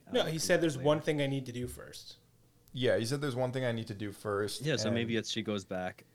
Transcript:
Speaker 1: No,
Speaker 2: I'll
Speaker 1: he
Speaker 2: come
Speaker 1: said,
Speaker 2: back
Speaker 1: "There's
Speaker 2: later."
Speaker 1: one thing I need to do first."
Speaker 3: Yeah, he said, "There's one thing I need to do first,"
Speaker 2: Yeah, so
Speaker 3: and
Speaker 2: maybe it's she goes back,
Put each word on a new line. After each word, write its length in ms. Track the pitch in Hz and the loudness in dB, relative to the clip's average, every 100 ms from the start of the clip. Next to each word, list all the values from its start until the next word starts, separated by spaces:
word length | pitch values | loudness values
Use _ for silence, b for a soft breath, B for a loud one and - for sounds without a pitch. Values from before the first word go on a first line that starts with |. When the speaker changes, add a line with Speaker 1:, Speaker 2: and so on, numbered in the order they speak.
| - | -4
Speaker 1:
No, 80 | 247 | -2
Speaker 2:
I'll 60 | 160 | 0
Speaker 1:
he 60 | |
Speaker 2:
come 60 | 160 | 0
Speaker 1:
said, 140 | - 175 | 2 4
Speaker 2:
back 60 | |
Speaker 1:
"There's 140 | 165 131 | 4 2
Speaker 2:
later." 120 | 139 | 2
Speaker 1:
one 120 | 156 | 4
thing 200 | 156 151 | 2 2
I 60 | 139 | 2
need 180 | 135 127 | 0 -4
to 80 | |
do 140 | 117 123 | -6 -6
first." 500 | - - - - - _ _ _ _ - | -8 -14 -16 -18 -20 _ _ _ _ -12
Speaker 3:
Yeah, 240 | 131 123 98 | 0 4 4
he 80 | 113 | 4
said, 160 | 143 | 0
"There's 140 | 143 123 | 0 0
one 160 | 127 | 0
thing 100 | 127 | 0
I 80 | 127 | 0
need 160 | 113 110 | 0 -4
to 60 | 104 | -6
do 160 | 104 | -6
first," 500 | 98 107 101 104 - | -6 -2 0 0 -2
Speaker 2:
Yeah, 140 | 143 127 | 0 0
so 140 | 110 | 2
Speaker 3:
and 60 | 117 | 0
Speaker 2:
maybe 200 | 117 113 | 2 0
it's 140 | 107 | -2
she 120 | 117 | -4
goes 220 | 107 104 | -2 -4
back, 400 | 92 92 92 - - | -4 -6 -6 -8 -16